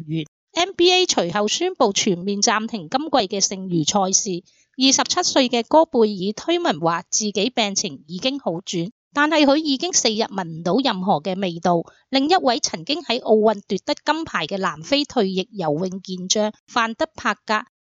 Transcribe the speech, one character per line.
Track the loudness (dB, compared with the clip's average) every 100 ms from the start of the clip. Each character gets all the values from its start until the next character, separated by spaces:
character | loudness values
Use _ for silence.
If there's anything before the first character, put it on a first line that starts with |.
員。 | -4 -6 -6 _ _
N | -4 -2
B | 4 4
A | 4 2
隨 | 0 0
後 | 0 0
宣 | 0 -2 2
布 | 2
全 | 2 0 0
面 | -2 0
暫 | 0 0 -2
停 | -8 -4
今 | -4
季 | 0
嘅 | 0 0 -2
剩 | -2 -4 -2
餘 | 0
賽 | 2 2 2
事。 | 0 0 -6 _ _ _ 0
二 | 2
十 | 2
七 | 0 0
歲 | 2 2 2
嘅 | 0 4
哥 | 4
貝 | 6 4 2 2 -4
爾 |
推 | -4 -2 0
文 | 0 0
話， | 0 -2 -4
自 | -4 -2
己 | -2 -2
病 | 0 -2 -2
情 | -6 -10 -12
已 | -6
經 | -4 -4
好 | -6
轉， | -6 -4 -4 -4 _ _
但 | -2 2
係 | 4
佢 | 4 4
已 | 2 -2
經 | 0
四 | 0 0
日 | -2
聞 | -4 -4
唔 | -8 -6
到 | 0
任 | 0 0 -2
何 | 0 0
嘅 | -2 -4
味 | -4 -2
道。 | 2 0 -2 _ -4
另 | 0 2
一 |
位 | 2 2 0
曾 | -4 -8
經 | -6 -6
喺 | -2 -2
奧 | 4 4
運 | 4 2 -4
奪 | -6
得 | -4 -4
金 | -2 -4
牌 | -2 -6 -4
嘅 | -4
南 | -4 -6
非 | -2 -2
退 | 0 0 0
役 | 0 -6
游 | -4 -2
泳 | -2 -2 -6
健 | -10 -8 -2
將 | 0 0 -4 _
范 | -2 -2
德 | -2 -6
帕 | -4 -4
格 | -4 -2 -4 -4 _